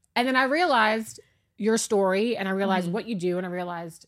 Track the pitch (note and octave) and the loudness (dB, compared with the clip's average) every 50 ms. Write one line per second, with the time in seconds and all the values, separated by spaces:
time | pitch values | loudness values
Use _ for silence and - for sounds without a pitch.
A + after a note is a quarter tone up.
0 | _ _ - A#3 B3 C4 C4 C4 C4+ B3+ C#4+ D#4+ F4+ E4+ C4+ A#3 G#3+ G#3+ A3 A3+ | _ _ -2 -2 0 2 2 2 2 2 2 2 2 4 4 4 4 2 2 0
1 | A3 - - - - _ _ _ _ _ _ - G3+ A3 A3 A3+ - - A3 G3 | -4 -8 -12 -18 -20 _ _ _ _ _ _ -4 0 2 2 2 0 0 2 2
2 | G3 F#3+ F#3 G3 A3 B3 A3+ - F#3+ F#3+ F#3+ F#3+ G3 F#3+ F#3+ F3+ F3 F3 F3 A3+ | 4 4 2 2 0 0 -2 -2 -2 -2 -2 0 0 0 0 0 0 -2 -4 -4
3 | A3 A3+ A#3+ F3+ F3 F3+ F3 F3+ F#3 F3+ F3 F3+ F3+ F3 F3 E3+ E3+ E3 D#3+ - | -4 -6 -6 -4 -2 -2 -2 -2 -4 -6 -6 -6 -6 -6 -8 -8 -10 -12 -14 -18
4 | _ | _